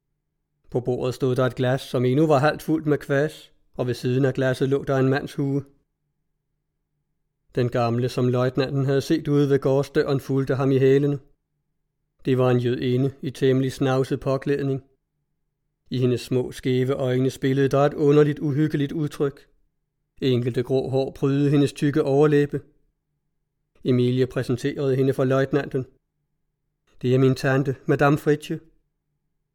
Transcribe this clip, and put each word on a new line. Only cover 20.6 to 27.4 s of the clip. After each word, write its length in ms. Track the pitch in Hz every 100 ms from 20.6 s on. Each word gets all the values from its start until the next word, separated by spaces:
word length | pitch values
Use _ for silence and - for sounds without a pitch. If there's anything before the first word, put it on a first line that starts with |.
grå 260 | 117 131 131
hår 220 | 135 135
prydede 380 | - 139 139 143
hendes 240 | 147 139
tykke 300 | - 147 135
overlæbe. 580 | 139 139 151 147 143 143 - _ _ _ _ _ _ _ _ _ _ _
Emilie 440 | 151 123 123 127 127
præsenterede 680 | 135 123 123 143 - 135 131
hende 180 | 135
for 100 | 131
løjtnanten. 600 | 131 135 135 143 - 135 127 _ _ _ _ _ _ _ _ _ _ -
"Det 140 | 123 131
er 40 |
min 160 | 131
tante, 400 | 127